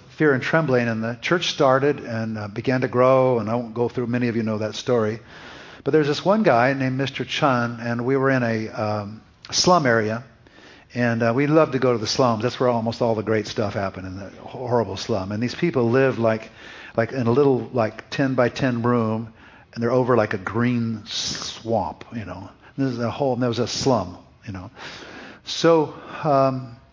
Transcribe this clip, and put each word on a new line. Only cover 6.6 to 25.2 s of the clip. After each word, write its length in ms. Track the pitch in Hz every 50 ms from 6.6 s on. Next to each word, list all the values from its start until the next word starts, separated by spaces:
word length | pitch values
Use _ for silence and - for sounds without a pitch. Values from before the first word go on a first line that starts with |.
| 120 135 139
named 240 | 135 135 131 131 131
Mister 260 | 139 131 - - 127
Chun, 540 | - - - 165 143 131 120 120 120 120 117
and 240 | 117 120 120 120 120
we 140 | 127 135 135
were 100 | 131 135
in 140 | 135 131 123
a, 260 | 117 113 110 110 107
um, 540 | - - 110 107 104 104 101 101 107 110 - _ _ _ - -
slum 360 | - - - 180 180 175 151
area, 360 | 127 117 113 107 107 110 117 127 - - _ _ - _ - - - - - - _ -
and, 280 | 120 123 117 117 113 117
uh, 100 | 117 117
we 120 | 131 147
loved 260 | 143 151 160 156 147 127
to 60 | 131
go 140 | 123 127 123
to 60 | 110
the 80 | 110
slums. 360 | 107 - - 135 123 117 107 113
That's 180 | 123 - -
where 80 | 131 123
almost 320 | 120 117 113 117 113 -
all 140 | 131 117 113
the 80 | 107 101
great 240 | 101 110 107 104
stuff 260 | - - - 110 101 95
happened, 340 | 110 98 95 - 98 92
in 100 | 95 92
the 140 | 98 98 92 - - -
horrible 560 | - - 123 127 120 123 120 110 95 98 95
slum. 340 | - - 113 98 92 95 104
And 100 | 107 120
these 120 | 117 104
people 340 | - 175 175 135 135 117 117
lived 300 | 117 135 135 131 117 104
like, 320 | 117 113 110 110 - - - - - - - - - - -
like 180 | - 113 110 -
in 140 | 135 120
a 60 | 117 117
little, 380 | 131 147 139 131 120 110 110 -
like, 380 | 120 110 107 - - - -
ten-by-ten 720 | - - 143 131 131 123 123 117 - - 147 131 120 117 113
room, 500 | 120 123 120 113 110 110 110 117 113 - - - - - - - _ -
and 100 | 117 117
they're 80 | 117
over, 240 | 127 127 127 117 123
like, 200 | 117 107 104 -
a 40 | 101
green 640 | 90 - 101 113 120 123 123 117 117 113 113 107 98
swamp, 1000 | - - - - - 131 - - - - - - 113 113 107 85 78 76 - - - 117
you 120 | 117 104
know. 240 | 82 78 92 98 - - - - - -
This 160 | - 135 135 120
is 60 | 117
a 120 | 120 113
whole, 220 | 104 - 143 135 123
and 100 | 117 127
there 60 | 123
was 100 | 113 113
a 80 | 120
slum, 520 | 101 - - - 139 127 110 92 87 90 - - _ _ _ -
you 60 | - 95
know. 180 | 92 90 110 - - - - - - - - - -